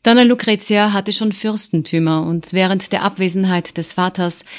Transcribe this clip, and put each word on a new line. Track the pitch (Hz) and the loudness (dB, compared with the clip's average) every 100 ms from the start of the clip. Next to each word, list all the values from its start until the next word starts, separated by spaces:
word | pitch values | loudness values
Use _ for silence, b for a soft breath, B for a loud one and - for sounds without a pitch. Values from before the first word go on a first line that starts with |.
Donna | 233 240 | 4 6
Lucrezia | 240 247 - 208 - 208 214 | 6 4 0 0 2 2 2
hatte | 202 196 | 0 -2
schon | 208 214 | -2 -4
Fürstentümer | 190 220 214 - 165 156 165 160 160 156 | -2 -4 -4 -2 -2 0 0 2 0 -2
und | 165 - | -4 -2
während | 180 185 190 - | 0 0 0 -2
der | - | -2
Abwesenheit | 202 196 185 180 190 180 175 - | -4 -2 -2 0 0 0 -2 -8
des | 165 | -6
Vaters | - 185 185 175 170 B | -2 -2 0 -4 -4 B